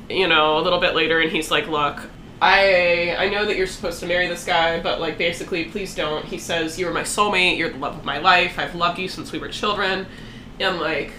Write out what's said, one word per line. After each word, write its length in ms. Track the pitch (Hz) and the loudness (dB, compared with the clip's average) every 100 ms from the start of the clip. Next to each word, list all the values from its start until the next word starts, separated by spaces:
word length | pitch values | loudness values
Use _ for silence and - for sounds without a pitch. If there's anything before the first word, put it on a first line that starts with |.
| - | -4
you 180 | 147 180 | 0 4
know, 320 | 160 156 156 | 4 4 4
a 20 | |
little 180 | 180 175 | 2 2
bit 140 | 180 | 2
later, 280 | 165 160 165 | 2 2 2
and 100 | 160 | 2
he's 180 | 160 151 | 0 0
like, 180 | 151 147 | 0 0
"Look, 300 | 151 143 139 - - - - | 0 0 -2 -12 -16 -14 2
I, 760 | 175 196 196 180 175 170 170 - | 4 6 6 6 4 2 0 0
I 120 | 196 | 0
know 160 | 208 208 | 0 0
that 100 | 185 | 0
you're 80 | 185 | -2
supposed 340 | - 180 165 | -4 -6 -4
to 40 | 175 | -2
marry 220 | 180 180 | 0 0
this 160 | 170 | -2
guy, 360 | - 170 165 165 | 0 2 2 0
but, 220 | 185 139 | -2 -2
like, 160 | 165 156 | -4 -2
basically, 460 | 170 170 165 175 160 | -2 -2 -4 -4 -4
please 300 | 208 190 - | -6 -6 -4
don't." 280 | 151 151 | -4 -4
He 140 | - 180 | -6 -8
says, 400 | - 170 160 170 | -4 -4 -2 -4
"You're 120 | 175 | -4
my 100 | 165 | -2
soulmate, 560 | - - 208 190 185 - | -2 2 4 4 2 2
you're 120 | 160 | -2
the 60 | 131 | -4
love 180 | 135 - | -8 -6
of 80 | 139 | -6
my 140 | 143 | 0
life, 400 | 180 180 175 175 | 4 6 4 -2
I've 160 | 143 175 | -4 -2
loved 240 | 175 175 | -2 -2
you 80 | 185 | -6
since 240 | - 139 | -8 -8
we 80 | 151 | -8
were 80 | 143 | -8
children, 580 | - 214 196 190 190 190 - - - - - | -4 -2 0 0 -2 -6 -12 -16 -16 -14 -4
and, 200 | 196 175 | -2 -2
like, 340 | 156 151 - | -2 -2 -6